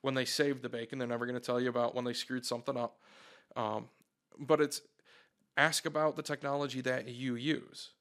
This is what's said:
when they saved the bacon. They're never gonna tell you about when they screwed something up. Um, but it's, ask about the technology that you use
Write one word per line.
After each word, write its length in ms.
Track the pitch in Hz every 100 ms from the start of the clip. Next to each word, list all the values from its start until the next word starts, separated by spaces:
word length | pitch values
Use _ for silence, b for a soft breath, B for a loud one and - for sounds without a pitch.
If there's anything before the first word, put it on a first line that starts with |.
when 140 | 135
they 100 | 131
saved 380 | 123 - 143 131
the 80 | 120
bacon. 280 | 117 117 135
They're 80 | 123
never 200 | 120 120
gonna 120 | 123
tell 220 | - 123
you 80 | 127
about 260 | 120 120
when 120 | 123 123
they 80 |
screwed 320 | 120 - 127 123
something 320 | 120 120 127
up. 200 | 117 - B B B B B -
Um, 340 | 110 107 120 _ _ _ _ -
but 240 | 135 156
it's, 180 | 147 - - _ b b b b _ -
ask 260 | 151 156
about 320 | 160 151 156 147
the 60 |
technology 580 | 151 147 143 143 143 127
that 280 | 127 127 131
you 260 | 123 131
use 560 | 120 139 151 - - - _